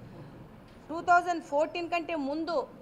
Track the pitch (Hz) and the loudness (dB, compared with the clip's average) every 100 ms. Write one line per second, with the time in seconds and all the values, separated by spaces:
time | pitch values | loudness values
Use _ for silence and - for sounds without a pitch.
0 | - - - - - - - - - 320 | -16 -16 -16 -16 -18 -20 -20 -18 -10 -2
1 | 349 349 359 339 - 285 311 349 339 339 | 6 6 6 -2 0 0 2 -2 -2 -2
2 | 330 330 269 302 320 311 - - | 0 -2 -2 -2 0 -2 -2 -6